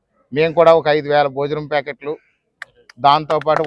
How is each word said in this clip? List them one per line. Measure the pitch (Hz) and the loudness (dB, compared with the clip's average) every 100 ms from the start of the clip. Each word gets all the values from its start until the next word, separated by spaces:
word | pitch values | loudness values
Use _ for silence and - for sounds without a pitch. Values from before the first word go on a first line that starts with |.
| _ _ _ | _ _ _
మేము | 135 160 160 | -4 -2 2
కూడా | 165 165 | 4 4
ఒక | 147 151 | 2 -2
ఐదు | 143 | 0
వేల | 147 143 135 | 0 0 -2
భోజనం | 143 151 147 | -6 -6 -6
ప్యాకెట్లు, | 151 147 131 139 - _ _ _ _ - _ _ - 139 | -6 -6 -10 -12 -12 _ _ _ _ -20 _ _ -2 0
దాంతోపాటు | 151 151 156 151 156 | 2 0 -4 0 0